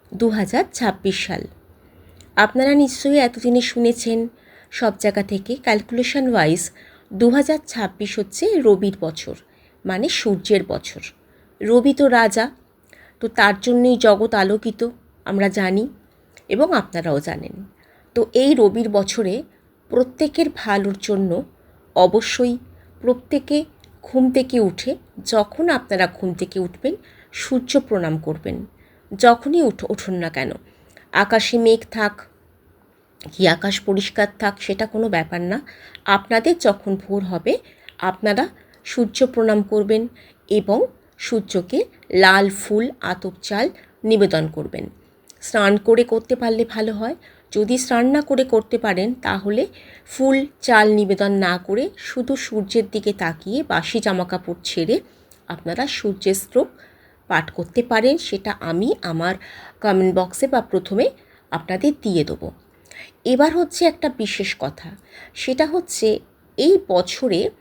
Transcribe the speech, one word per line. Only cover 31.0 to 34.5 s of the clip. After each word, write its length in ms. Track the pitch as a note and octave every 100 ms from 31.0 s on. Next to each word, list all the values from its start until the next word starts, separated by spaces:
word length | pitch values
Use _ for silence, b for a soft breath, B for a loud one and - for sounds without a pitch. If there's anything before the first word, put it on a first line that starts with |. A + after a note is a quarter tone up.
| b
আকাশে 440 | F3+ G3 A3+ - A#3+
মেঘ 240 | A3+ A3+ -
থাক 240 | A3+ G#3 - - _ _ _ _ _ _ _ _ _
কি 220 | - - F3+
আকাশ 260 | E3+ G3+ G3
পরিষ্কার 480 | - G3 G3 - G3+ -
থাক, 160 | G#3